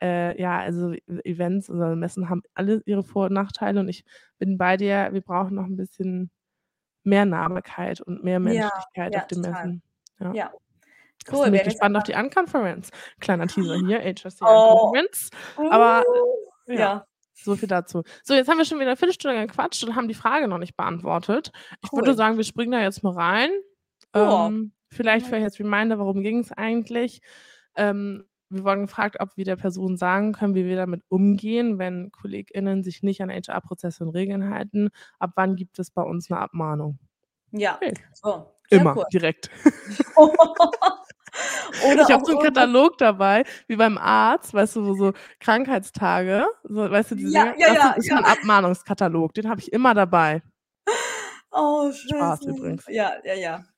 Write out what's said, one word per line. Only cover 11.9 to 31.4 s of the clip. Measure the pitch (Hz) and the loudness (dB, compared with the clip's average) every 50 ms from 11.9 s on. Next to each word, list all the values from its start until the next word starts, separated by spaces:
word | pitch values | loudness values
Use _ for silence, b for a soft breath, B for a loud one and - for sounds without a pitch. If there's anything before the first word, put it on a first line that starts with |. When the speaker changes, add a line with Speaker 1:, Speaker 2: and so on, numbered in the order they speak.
| 202 | 0
Speaker 1:
auf | 208 208 | 0 -2
Speaker 2:
einfach | |
Speaker 1:
die | - - | -4 -4
Unconference. | - 220 277 - 381 359 320 - 294 220 185 170 - 190 - B B B B B _ | -4 -4 -2 -2 -2 -2 -2 -2 -4 -2 -4 -6 -8 -12 -18 B B B B B _
Kleiner | - - 196 170 170 180 | -4 -4 -2 -2 -2 -4
Teaser | - - 185 170 160 | -4 -4 -4 -2 -2
hier, | 175 180 180 214 233 | -2 -2 0 -2 -2
H | - 185 185 - - | -2 -6 -8 -8 -12
S | 185 185 | -18 -10
C | _ - | _ 6
Speaker 2:
Oh. | 226 220 220 220 226 220 226 226 - 233 | 8 8 10 10 10 8 8 6 4 2
Speaker 1:
Unconference. | 262 330 403 - - - - B B B B B - | 0 -2 -2 -4 -8 -12 -12 B B B B B -4
Speaker 2:
Uh, | 302 311 | 0 4
Speaker 1:
Aber, | - 453 - - 453 453 494 494 480 494 494 494 508 453 403 - _ _ _ - 247 | 6 6 6 6 6 4 4 4 2 2 2 0 -2 -4 -8 -12 _ _ _ -6 -2
ja, | 233 214 196 | 0 0 0
Speaker 2:
ja. | 202 208 - _ _ _ _ _ _ _ - | -2 -4 -8 _ _ _ _ _ _ _ -6
Speaker 1:
so | - 202 | -4 -4
viel | 196 - 196 | -4 -2 -2
dazu. | 190 175 175 - - 175 165 b b b b | -2 -2 -4 -4 -6 -8 -8 b b b b
So, | - 277 | 0 2
jetzt | 269 254 262 | 2 2 4
haben | 330 320 | 2 2
wir | 320 | 2
schon | 294 320 302 | 0 -2 -4
wieder | 269 262 | -2 -2
eine | 254 | -2
Viertelstunde | - - 349 370 - - 285 254 226 214 | 0 0 0 0 -2 -4 -4 -2 -2 -4
gequatscht | - - - - 359 - - - | -6 -6 -6 -6 -6 -6 -8 -8
und | 226 226 | -6 -4
haben | 247 247 220 | -4 -4 -4
die | 220 | -6
Frage | - - 226 247 302 302 220 | -6 -4 -2 0 0 0 -2
noch | 180 175 | -4 -6
nicht | 170 180 - | -8 -8 -8
beantwortet. | - - 180 170 170 175 - 165 170 175 - 208 269 320 - B B B B B B - | -6 -6 -6 -6 -6 -4 -4 -4 -2 -2 -2 -2 -4 -4 -8 B B B B B B -14
Ich | - - | -8 -4
würde | 277 226 262 269 | 0 2 2 2
Speaker 2:
Cool. | |
Speaker 1:
sagen, | 220 220 220 226 220 | 2 2 0 0 -2
wir | 220 | -4
springen | - - - 233 233 247 | -6 -6 -6 -6 -4 -2
da | 240 214 | -2 -2
jetzt | 196 196 - - | -2 -4 -4 -4
mal | 196 180 | -4 -4
rein. | 180 170 170 190 214 254 311 381 403 392 _ _ _ _ _ _ _ _ _ - | -2 -2 0 0 0 0 0 -2 -4 -8 _ _ _ _ _ _ _ _ _ 0
Speaker 2:
Ja. | 208 - - 226 185 170 170 214 | 2 2 4 4 2 2 0 -2
Speaker 1:
Ähm, | 220 220 214 - _ _ _ | -4 -6 -8 -12 _ _ _
vielleicht | - - 240 226 220 233 240 | -10 -4 0 0 0 0 0
Speaker 2:
Ja. | 247 | -2
Speaker 1:
vielleicht | 247 220 214 | -4 -4 -4
als | 208 202 - | -4 -6 -6
Reminder, | 208 208 208 202 214 226 220 208 | -6 -2 -2 0 0 0 -2 -2
worum | 202 196 196 196 196 | -2 -4 -4 -4 -4
ging's | 208 220 240 240 - - | -2 -4 -4 -4 -6 -8
eigentlich? | - 208 220 226 233 226 - 233 240 240 240 - - b b b b b b b b b b _ | -8 -6 -4 -4 -4 -4 -4 -4 -4 -4 -6 -6 -12 b b b b b b b b b b _
Ähm, | - 208 208 202 202 202 202 196 202 - _ _ _ _ _ | -2 -2 -2 -2 -4 -6 -8 -10 -12 -16 _ _ _ _ _
wir | 190 190 190 | -12 -4 -2
wurden | 196 196 196 202 | -2 -2 -2 -2
gefragt, | 196 - - 214 208 - - | -6 -4 -4 -4 -4 -4 -6
ob | 196 196 _ | -10 -8 _
wir | - 190 | -8 -6
der | 190 185 | -6 -6
Person | 185 - 190 175 185 185 185 185 | -4 -4 -6 -4 -4 -4 -6 -4
sagen | 175 180 180 185 196 208 214 214 | -2 -2 0 0 0 0 -2 -2
können, | - 214 202 196 | -2 -2 -2 0
wie | 190 185 | 0 -2
wir | 180 185 | -2 -2
damit | 185 185 180 175 175 - _ | -4 -4 -6 -6 -8 -6 _
umgehen, | 190 185 196 202 202 196 | 0 2 2 2 2 0